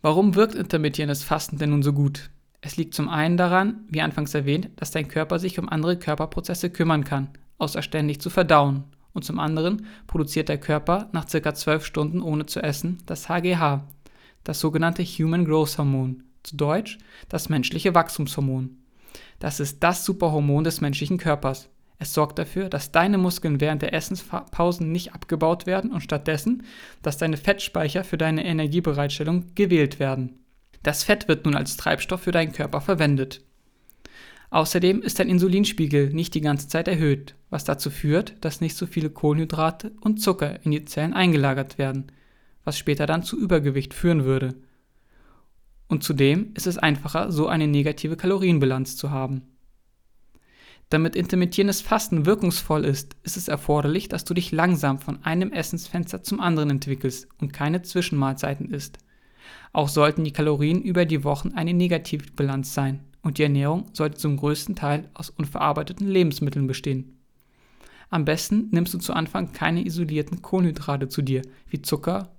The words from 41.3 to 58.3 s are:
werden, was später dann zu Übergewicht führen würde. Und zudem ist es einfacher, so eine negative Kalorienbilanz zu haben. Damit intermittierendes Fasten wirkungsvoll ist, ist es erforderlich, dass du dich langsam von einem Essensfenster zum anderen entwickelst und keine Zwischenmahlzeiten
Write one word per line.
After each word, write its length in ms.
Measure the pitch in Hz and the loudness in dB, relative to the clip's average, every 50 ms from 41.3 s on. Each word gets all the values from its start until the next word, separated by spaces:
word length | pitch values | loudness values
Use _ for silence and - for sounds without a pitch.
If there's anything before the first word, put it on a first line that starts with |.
| 165 147 139 139 131 135 135 139 - - | 6 4 4 2 2 0 -4 -6 -4 -4
werden, 340 | 143 135 135 135 135 - - _ _ _ _ _ _ _ - - _ | -2 -2 -2 -4 -8 -10 -16 _ _ _ _ _ _ _ -20 -10 _
was 140 | - 143 - | -6 -6 -4
später 300 | - - 147 143 147 147 | -2 -2 0 0 2 0
dann 160 | 160 165 170 | 0 -2 -2
zu 140 | - - 311 | -4 -4 -2
Übergewicht 560 | 240 180 180 160 143 143 135 139 135 - - | 0 2 2 2 2 2 0 0 -4 -6 -6
führen 300 | - - 175 170 156 135 | 0 2 4 4 4 4
würde. 320 | 131 135 135 131 127 127 - - _ _ _ _ _ _ _ _ _ _ _ _ - - _ _ _ _ _ _ _ _ - - - | 2 2 0 0 -2 -6 -8 -16 _ _ _ _ _ _ _ _ _ _ _ _ -20 -20 _ _ _ _ _ _ _ _ -20 -6 -2
Und 160 | 175 147 - | -2 -2 0
zudem 480 | - 151 135 139 135 147 180 214 - - | -2 2 4 6 6 6 4 0 -4 -6
ist 140 | - - 185 | -6 -4 -4
es 100 | 175 - | -2 2
einfacher, 540 | - 160 147 143 - 147 - 160 196 - | 2 2 2 0 -2 -4 -2 -2 -2 -2
so 160 | 175 147 151 - | 0 0 0 0
eine 200 | 160 160 156 151 | 2 0 2 2
negative 480 | 147 143 139 - - - - 151 165 | 2 2 2 0 -2 -4 -4 -6 -6
Kalorienbilanz 800 | 160 - 185 196 196 190 185 170 151 139 131 131 131 131 - - | -2 0 0 0 2 4 4 4 4 4 2 2 0 -2 -6 -6
zu 140 | - - 143 | -8 -6 -4
haben. 320 | 143 135 131 131 135 131 127 - _ _ _ - _ _ _ _ _ _ _ _ _ _ - - _ - _ _ _ _ - - - _ - _ | -2 -2 -2 -4 -4 -6 -8 -12 _ _ _ -20 _ _ _ _ _ _ _ _ _ _ -20 -20 _ -20 _ _ _ _ -20 -20 -20 _ -6 _
Damit 280 | - 156 160 165 - - | 2 2 2 2 2 0
intermittierendes 640 | 175 - - 180 180 175 - - 202 202 185 - | -2 2 2 2 2 2 2 2 2 2 2 0
Fasten 440 | - - 220 226 214 - - 165 147 | 0 0 0 0 2 0 0 2 4
wirkungsvoll 600 | 170 214 233 - 175 165 - - - 156 156 151 | 4 4 4 2 0 0 0 -2 0 0 2 2
ist, 320 | 151 139 143 143 - - - _ | 0 0 -2 -4 -12 -16 -16 _
ist 120 | 175 - | -10 -8
es 140 | 185 180 - | -8 -4 -4
erforderlich, 580 | 151 143 - - 147 151 143 143 156 190 202 - | -4 -4 0 0 0 2 2 2 0 0 -2 -4
dass 160 | - 170 - | -8 -8 -4
du 100 | - 170 | -2 -2
dich 200 | 180 175 - - | -2 -2 0 0
langsam 460 | 156 165 180 180 147 156 139 135 135 | 2 4 4 4 4 2 0 0 0
von 260 | - - 143 - - | -4 -8 -8 -6 -4
einem 260 | 160 160 175 190 202 | -2 0 0 -2 -2
Essensfenster 720 | 302 185 156 - - 175 175 - - 175 170 170 - - - | -2 -4 -4 -4 -6 -8 -8 -6 -6 -6 -4 -4 -8 -10 -6
zum 160 | - 202 220 | -6 -4 -2
anderen 300 | 220 175 165 156 151 147 | 0 2 2 2 2 2
entwickelst 580 | 139 131 139 139 139 135 - 135 127 - - - - - | 0 0 0 -4 -6 -2 -2 -4 -4 -4 -14 -18 -8 -8
und 100 | - 147 | -8 -8
keine 300 | - - 143 151 165 180 | -4 -4 -2 0 0 -2
Zwischenmahlzeiten 880 | 175 - - 185 175 - - 143 135 135 | -4 -2 -2 -2 -2 0 0 0 0 0